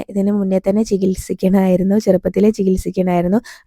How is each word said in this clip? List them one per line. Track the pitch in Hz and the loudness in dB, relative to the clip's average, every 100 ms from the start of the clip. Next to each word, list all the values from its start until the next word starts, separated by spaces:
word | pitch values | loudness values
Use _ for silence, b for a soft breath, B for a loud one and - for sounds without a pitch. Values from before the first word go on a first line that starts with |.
| - | -4
ഇതിന് | 196 196 | -4 -2
മുന്നേ | 208 190 185 | -2 0 0
തന്നെ | 196 208 | 0 -2
ചികിത്സിക്കണമായിരുന്നു, | 220 190 190 185 - 190 185 190 190 180 196 208 | 0 0 -2 -2 -6 -4 0 2 2 2 2 2
ചെറുപ്പത്തിലേ | 202 180 185 185 208 | 2 0 0 0 2
ചികിത്സിക്കണമായിരുന്നു. | 214 190 185 180 185 185 175 180 214 B B | 2 0 0 -2 -2 0 0 0 -2 B B